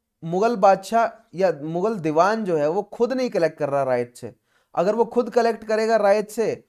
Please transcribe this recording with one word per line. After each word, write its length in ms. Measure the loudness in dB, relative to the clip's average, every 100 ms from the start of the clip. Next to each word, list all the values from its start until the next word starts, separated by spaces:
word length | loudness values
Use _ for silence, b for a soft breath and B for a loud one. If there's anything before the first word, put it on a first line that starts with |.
| _ _
मुगल 340 | -6 -2 0 4
बादशाह 520 | 4 4 2 0 0 -4 _
या 180 | -2 -2 -2
मुगल 340 | -4 -4 -2 -2
दीवान 440 | 0 2 2 2
जो 120 | -2 0
है 120 | 0
वो 120 | -2 -4
खुद 200 | -2 -2
नहीं 180 | -2 -2
कलेक्ट 280 | 0 0 -2
कर 100 | -4
रहा 140 | -2
रायत 300 | 0 -2 -4 -10
से, 180 | -18 -18 _ _ _
अगर 200 | -2 0
वो 100 | 0 0
खुद 240 | -2 0
कलेक्ट 340 | 2 0 0
करेगा 320 | -4 -2 2 2
रायत 320 | 4 2 0
से 240 | -4 -4 -4